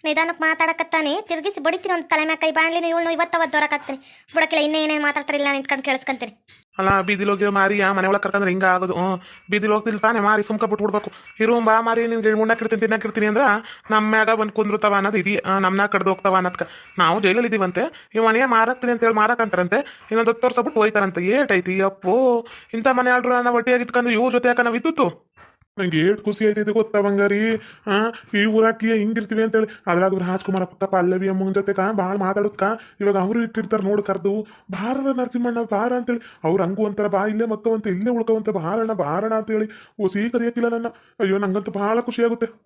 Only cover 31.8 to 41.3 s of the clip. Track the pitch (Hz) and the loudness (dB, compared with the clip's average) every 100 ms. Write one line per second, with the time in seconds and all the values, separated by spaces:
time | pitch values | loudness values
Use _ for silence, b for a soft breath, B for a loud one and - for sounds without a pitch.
31.8 | 190 214 185 202 190 196 208 - 190 220 | 0 0 -2 -2 -2 0 -2 -2 -2 -2
32.8 | B B 202 196 185 233 226 226 202 220 | B B 0 2 0 -2 -2 -4 -2 -2
33.8 | 196 208 202 185 185 208 214 B B 185 | 0 -2 -2 -2 -2 -4 -6 B B -8
34.8 | 220 262 269 254 247 247 240 233 226 202 | -4 -2 -2 -2 -2 -2 -2 -2 -2 -2
35.8 | 233 247 247 240 B B 160 190 175 196 | 0 -2 -2 -4 B B 0 0 0 0
36.8 | 214 208 208 190 208 214 233 214 226 226 | -2 0 0 0 0 -2 -2 -2 -2 -2
37.8 | 214 180 220 240 226 220 214 196 160 214 | -2 -2 -2 -2 0 0 0 -4 -2 -2
38.8 | 226 208 147 165 214 220 220 220 214 B | -2 -2 -2 -2 -2 -2 -2 -2 -4 B
39.8 | B - 196 196 226 240 233 233 233 233 | B -4 -2 -2 -2 0 -2 0 -2 -2
40.8 | 233 b b b 202 | -6 b b b 0